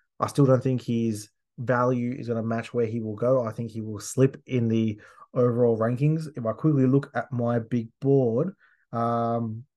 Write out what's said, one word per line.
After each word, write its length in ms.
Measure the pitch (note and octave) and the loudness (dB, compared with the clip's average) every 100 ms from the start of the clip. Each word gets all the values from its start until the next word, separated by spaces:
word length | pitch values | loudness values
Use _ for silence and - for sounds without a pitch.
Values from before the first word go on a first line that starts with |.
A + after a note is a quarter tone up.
| _ - | _ -6
I 80 | - | -2
still 180 | - C3+ | 2 4
don't 180 | C3 | 4
think 180 | C3+ B2+ | 2 -2
his 480 | - A#2 A2+ G#2 G#2 _ _ - | -2 -2 0 -2 -8 _ _ -8
value 580 | A#2+ B2 B2 B2+ A#2+ C3+ | -2 0 2 0 -2 -6
is 100 | A#2+ | -6
gonna 160 | A2+ | -4
match 300 | A2+ A2+ A2+ | -4 -4 -4
where 120 | A#2+ A2+ | -4 -2
he 140 | A#2 | -4
will 140 | A2 G#2+ | -6 -2
go. 300 | A#2+ C3 A2+ | 0 2 0
I 60 | |
think 200 | - A#2 | -6 -8
he 100 | A2+ | -8
will 180 | A2 G#2 | -8 -10
slip 420 | - - C3 - - | -6 2 2 2 -6
in 220 | B2+ A#2 | -2 2
the 320 | A2+ A2 G#2+ - - - | 2 0 -2 -12 -20 -8
overall 440 | C3+ B2 A#2+ A#2+ A2 | 0 2 4 2 2
rankings. 500 | A2 B2 D3 D#3+ D#3 - | 0 0 0 0 -4 -6
If 100 | A2+ | -6
I 80 | |
quickly 320 | A2 D#3 C#3 C3 | -2 2 4 4
look 260 | C#3 C#3+ A#2+ | 2 0 -6
at 160 | - | -6
my 280 | A#2+ A#2+ A#2+ | -2 0 -2
big 300 | A2+ B2 A2+ _ | -2 -4 -6 _
board, 560 | C3+ C#3 A#2+ A2+ F3+ - _ _ _ | 2 2 2 0 -2 -6 _ _ _
um, 720 | A#2 A#2 A#2 A#2 A#2 A2+ A2 C3 | -4 -2 0 -2 -2 -4 -8 -14